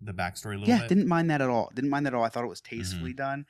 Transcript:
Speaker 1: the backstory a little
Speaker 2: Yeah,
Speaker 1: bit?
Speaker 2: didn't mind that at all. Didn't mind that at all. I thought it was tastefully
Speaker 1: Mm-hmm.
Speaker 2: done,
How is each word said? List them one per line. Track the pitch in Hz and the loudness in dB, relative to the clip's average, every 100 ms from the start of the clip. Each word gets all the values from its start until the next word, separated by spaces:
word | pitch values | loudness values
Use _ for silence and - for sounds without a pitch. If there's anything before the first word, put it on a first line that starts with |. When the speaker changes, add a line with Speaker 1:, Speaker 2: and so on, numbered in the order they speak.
Speaker 1:
the | 104 | -10
backstory | 90 90 - 107 | -4 -4 -4 -8
a | 101 | -2
little | 147 | 2
Speaker 2:
Yeah, | 233 | 2
Speaker 1:
bit? | - | 4
Speaker 2:
didn't | 196 180 | 2 4
mind | 165 165 | 2 4
that | 147 | 2
at | 131 | 4
all. | 117 - | 2 0
Didn't | 127 143 | -2 0
mind | 139 143 | 0 0
that | |
at | 123 | 2
all. | |
I | 113 | 0
thought | 120 | 0
it | 120 | -4
was | - | -8
tastefully | - 113 92 90 82 | -10 -8 -6 -6 -6
Speaker 1:
Mm-hmm. | 85 | -6
Speaker 2:
done, | 135 139 | -6 -6